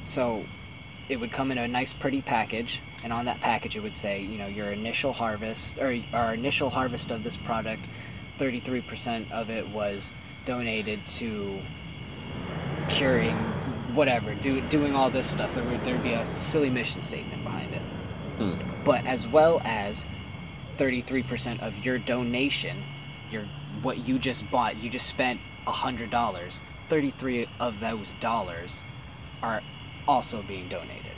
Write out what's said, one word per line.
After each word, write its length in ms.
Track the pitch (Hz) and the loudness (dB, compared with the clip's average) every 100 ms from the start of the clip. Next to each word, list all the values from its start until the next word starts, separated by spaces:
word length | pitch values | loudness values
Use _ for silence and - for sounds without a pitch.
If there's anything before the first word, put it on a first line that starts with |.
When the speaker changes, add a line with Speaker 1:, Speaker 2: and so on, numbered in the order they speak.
Speaker 1:
So 420 | - - 123 110 95 - - - - - - | -2 2 2 2 -4 -10 -14 -14 -14 -14 -6
it 100 | 131 | -4
would 140 | 117 | -2
come 200 | - 135 | 0 0
in 60 | 127 | 0
a 100 | 120 | 0
nice, 260 | 123 131 | 0 0
pretty 280 | - 135 135 | 0 0 0
package, 600 | 131 123 107 110 120 - - - | 2 2 2 -2 -2 -6 -8 -10
and 100 | 117 | -4
on 120 | 117 120 | -2 0
that 140 | - | 0
package 380 | - 110 117 110 | 2 2 0 -4
it 20 | |
would 140 | 104 - | -4 -2
say, 260 | 104 98 | -2 -2
you 160 | 98 107 | -2 -6
know, 100 | 101 | -6
your 240 | 101 101 | -4 -4
initial 400 | 101 110 117 139 | -2 -2 2 0
harvest, 640 | 123 117 107 110 110 - - | 2 0 0 -2 0 0 2
or 200 | 135 120 107 | 2 2 0
our 200 | 117 113 | 2 2
initial 360 | 113 135 139 139 | 2 2 2 2
harvest 400 | 131 127 120 - | 2 0 0 -2
of 120 | 117 | -2
this 140 | 113 - | -2 -4
product, 480 | - 113 110 110 - - - - - - | 0 0 0 -4 -6 -10 -10 -10 -12 -2
thirty-three 440 | 135 123 120 127 | 0 0 -2 -2
percent 500 | 117 110 - 117 104 | -2 -2 0 0 -2
of 180 | 110 110 | -4 -2
it 180 | 113 98 | -2 -2
was 420 | 104 101 101 98 - - - | 0 0 0 -4 -6 -12 -10
donated 640 | - 123 117 110 107 107 90 | -4 -2 0 0 0 -2 0
to 540 | - 120 107 101 98 - - - - - - - - - - - 139 147 | 0 0 -2 -2 -4 -6 -10 -10 -10 -10 -10 -8 -6 -4 -4 -2 -2 0
curing 460 | - 139 123 113 113 110 - - - - 123 | 2 6 6 4 2 0 0 -2 -4 0 4
whatever, 400 | 139 123 214 - | 6 6 2 -2
do, 240 | 139 135 123 | 2 2 4
doing 260 | 151 143 139 | 4 4 6
all 140 | 131 | 4
this 200 | 127 123 | 6 4
stuff. 260 | - 107 - | 4 2 0
There 80 | |
would, 200 | 120 123 131 | 0 0 0
there'd 180 | 123 | 0
be 100 | 120 | 2
a 120 | 117 - | 2 2
silly 440 | - - 156 139 | 4 6 8 6
mission 320 | 127 113 - | 2 0 -2
statement 420 | - - - - | -4 -4 -6 -6
behind 300 | - - - | -4 -4 -4
it. 80 | - - - - - - - | -4 -6 -6 -6 -6 -6 -2
Speaker 2:
Hmm. 460 | 107 87 - - | 0 0 -4 -2
Speaker 1:
But 220 | - 127 120 | 4 4 4
as 200 | 127 - | 0 4
well 340 | 143 160 165 | 8 8 8
as 420 | - 113 101 104 - - - - - - - - | 2 0 0 -2 -4 -8 -10 -10 -12 -12 -12 0
thirty-three 460 | 135 127 120 131 | 2 2 0 0
percent 380 | 127 120 123 117 | 0 0 -2 -2
of 240 | 110 101 120 | -4 -4 0
your 120 | 127 | 0
donation, 840 | - 123 120 123 139 - 87 - - - - - - | 2 2 2 2 2 2 0 -4 -6 -10 -10 -12 -8
your, 120 | 110 101 - - 104 | -6 -6 -8 -8 -2
what 240 | 120 120 123 | -2 -2 2
you 140 | 131 | 2
just 300 | 131 117 - | 2 0 2
bought, 260 | 127 113 - | 4 4 2
you 120 | 117 | -4
just 180 | 120 - | 0 0
spent 320 | - 123 113 - - - | 4 2 2 -6 -6 -4
a 40 | |
hundred 380 | - 135 123 113 | 0 0 -2 0
dollars, 500 | 120 117 95 87 - - - - | 2 2 0 -6 -10 -12 -14 2
thirty-three 600 | 160 139 - 131 123 117 - | 4 4 0 0 0 0 0
of 200 | 120 104 | -2 0
those 340 | 113 113 98 - | -2 -2 -6 -4
dollars 640 | 117 113 92 85 87 - - - - - - - | 0 2 0 -4 -6 -8 -8 -12 -12 -12 -12 -6
are 200 | 113 107 - - - - - | -2 -2 -4 -12 -12 -6 4
also 340 | 135 113 113 | 4 4 -4
being 240 | 98 98 90 | -4 -6 -4
donated. 420 | 87 80 - - | -6 -6 -10 -10